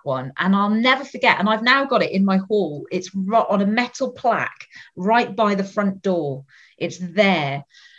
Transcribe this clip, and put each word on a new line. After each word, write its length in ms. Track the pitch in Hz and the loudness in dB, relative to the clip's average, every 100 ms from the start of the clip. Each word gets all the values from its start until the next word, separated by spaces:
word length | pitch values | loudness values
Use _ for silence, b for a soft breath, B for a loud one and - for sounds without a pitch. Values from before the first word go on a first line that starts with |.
one." 300 | 143 131 131 - | -4 -4 -4 -2
And 180 | 180 | 0
I'll 140 | 196 202 | 2 2
never 340 | 220 254 277 | 2 2 2
forget. 360 | 269 - 240 - | -2 -2 0 2
And 100 | 202 | 2
I've 140 | 214 | 2
now 240 | 240 269 277 | 2 2 2
got 160 | 233 | 0
it 80 | 165 | 2
in 160 | 196 196 | 2 2
my 100 | 190 | 2
hall. 500 | 190 208 165 147 - | 0 0 0 -6 -6
It's 240 | 185 185 | -8 -6
ro-, 320 | 196 190 226 - | -6 0 0 2
on 140 | 196 | 0
a 40 | 202 | 2
metal 440 | 220 240 - 269 | 0 -2 -4 -6
plaque 560 | - 247 185 120 - - B B - | -2 0 0 -2 -8 -20 B B -6
right 380 | 190 233 240 | 0 2 0
by 200 | 196 208 | 0 0
the 100 | 196 | 0
front 380 | 190 214 202 190 | -2 -2 -2 -2
door. 420 | 196 175 147 135 - b b - | -2 -2 -2 -6 -12 b b -8
It's 220 | 165 175 | -8 -6
there. 680 | 175 170 196 175 139 143 - b b | -2 2 2 2 0 -6 -10 b b